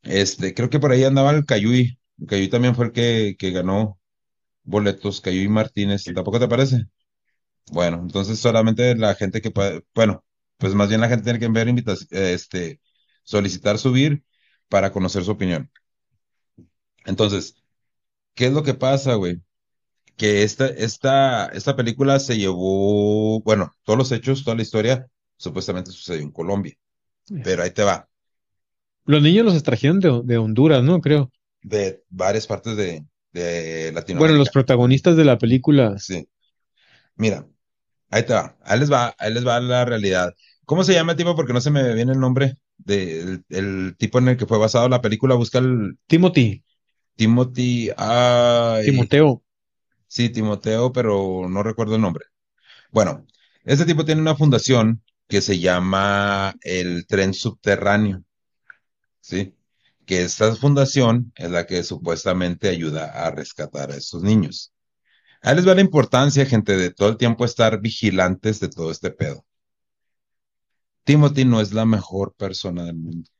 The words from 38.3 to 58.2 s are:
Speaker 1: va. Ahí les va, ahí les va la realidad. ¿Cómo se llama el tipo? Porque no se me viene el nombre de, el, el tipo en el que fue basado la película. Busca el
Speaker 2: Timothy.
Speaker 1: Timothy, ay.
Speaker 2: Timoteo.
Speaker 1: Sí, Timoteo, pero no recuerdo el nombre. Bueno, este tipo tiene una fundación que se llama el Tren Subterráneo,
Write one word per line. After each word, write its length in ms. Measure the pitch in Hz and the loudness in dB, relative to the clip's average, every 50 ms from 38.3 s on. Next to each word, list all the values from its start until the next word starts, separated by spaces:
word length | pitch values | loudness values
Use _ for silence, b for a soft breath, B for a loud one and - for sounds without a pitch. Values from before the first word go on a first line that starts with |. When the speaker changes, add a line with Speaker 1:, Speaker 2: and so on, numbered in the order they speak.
| 120 | 0
Speaker 1:
va. 220 | 98 80 - _ _ | 0 0 -4 _ _
Ahí 160 | _ - 101 117 | _ -2 0 0
les 140 | 147 147 | 2 2
va, 220 | 143 123 120 117 - _ | 2 2 2 -2 -4 _
ahí 140 | - 107 | -6 -4
les 120 | 113 120 123 | -4 -2 -2
va 140 | 123 117 120 | 0 0 0
la 240 | 123 123 123 123 123 | 0 0 0 0 0
realidad. 500 | 120 120 110 101 98 92 90 90 87 87 _ _ _ _ _ _ | 0 -2 -2 0 0 0 0 -2 -4 -6 _ _ _ _ _ _
¿Cómo 180 | - 151 180 185 | -2 0 0 2
se 80 | 147 | 2
llama 200 | 185 170 165 170 | 2 2 2 0
el 60 | 170 139 | -2 -2
tipo? 160 | 170 175 170 | -2 -2 0
Porque 180 | 156 151 120 | -2 -2 -2
no 80 | 120 123 | -2 -2
se 100 | 123 147 | 0 2
me 240 | 147 143 131 123 113 | 2 2 2 0 0
viene 180 | 113 120 127 | 0 0 0
el 80 | 131 135 | 0 2
nombre 380 | 131 127 127 131 139 135 139 _ _ _ _ | 0 0 2 2 0 -2 -2 _ _ _ _
de, 440 | _ - - 101 101 92 87 80 80 | _ -4 -2 -2 -2 -2 -4 -6 -8
el, 240 | 85 92 95 90 _ _ | -6 -8 -8 -10 _ _
el 480 | - 95 98 101 95 95 92 92 90 _ | -6 -4 -4 -2 -4 -4 -6 -8 -4 _
tipo 200 | 113 107 - 127 | -6 0 2 2
en 100 | 127 127 | 2 2
el 80 | 127 | 2
que 100 | 123 101 | 0 0
fue 120 | - 113 107 | 0 0 0
basado 300 | 107 110 - 120 120 127 | 0 2 2 2 2 2
la 120 | 127 123 | 0 0
película. 340 | 123 107 110 107 - 131 127 | 0 -2 -2 0 0 2 2
Busca 240 | 120 120 - - 127 | 2 0 0 0 0
el 400 | 127 127 127 117 104 92 - _ _ | 0 2 0 0 -2 -4 -8 _ _
Speaker 2:
Timothy. 560 | _ 160 165 180 180 180 151 120 107 98 - _ _ _ _ _ _ _ _ _ _ _ | _ 2 4 4 4 4 4 2 2 0 -6 _ _ _ _ _ _ _ _ _ _ _
Speaker 1:
Timothy, 760 | - 117 110 117 123 127 127 123 123 127 123 123 120 113 - - | 0 2 4 4 4 2 0 -2 -4 -2 -2 -2 -2 -2 -4 -6
ay. 880 | - 101 107 117 123 123 123 123 120 120 120 120 120 117 117 113 110 107 | -4 -2 0 2 2 4 4 4 4 4 4 4 4 2 2 0 0 2
Speaker 2:
Timoteo. 580 | - 135 127 117 - - 143 156 147 123 - _ _ _ _ _ _ _ _ _ _ _ _ _ | 2 2 2 2 2 4 6 6 4 4 0 _ _ _ _ _ _ _ _ _ _ _ _ _
Speaker 1:
Sí, 220 | _ - - 120 113 | _ -4 -2 -2 -2
Timoteo, 640 | - 107 110 107 104 - - 110 110 113 120 123 | -2 -2 -2 -2 -4 -4 -2 -2 0 0 0 0
pero 560 | 123 127 117 110 101 98 98 95 92 92 92 90 | 0 -2 0 0 0 0 -2 -2 -4 -6 -6 -4
no 140 | 92 98 | -4 -4
recuerdo 340 | 104 113 110 - 113 104 110 | -4 -4 -4 -4 -4 -2 0
el 60 | 110 | 0
nombre. 240 | 110 92 82 - - _ _ _ _ _ _ b b b b b b b | 0 0 -2 -6 -12 _ _ _ _ _ _ b b b b b b b
Bueno, 360 | - 110 101 87 82 - - _ _ _ _ _ _ _ _ | 2 2 2 2 -2 -8 -14 _ _ _ _ _ _ _ _
este 220 | - 139 143 170 | 0 0 2 2
tipo 180 | 170 170 151 156 | 2 0 0 0
tiene 160 | 151 156 156 | 0 0 0
una 160 | 156 156 151 | 2 0 0
fundación 680 | 147 156 147 123 113 - - 131 120 110 110 113 113 _ _ _ _ _ | 2 2 4 4 2 2 2 2 4 4 2 0 -2 _ _ _ _ _
que 140 | _ - 101 | _ -2 -2
se 180 | - - 98 95 | 0 0 -2 0
llama 960 | 87 90 90 90 92 92 95 98 98 101 101 101 101 101 101 98 98 98 - - | 0 0 0 0 0 0 0 0 0 0 0 0 -2 -2 -2 -2 -4 -4 -6 -10
el 460 | - - 92 92 90 90 87 87 - | -8 -6 -4 -4 -4 -4 -6 -6 -6
Tren 260 | _ - 95 95 95 | _ -2 0 0 0
Subterráneo, 880 | 95 - - 117 - _ _ 104 98 87 - 101 101 104 107 104 95 90 | -2 -4 -6 -8 -8 _ _ 0 0 2 2 0 2 2 0 -2 -4 -8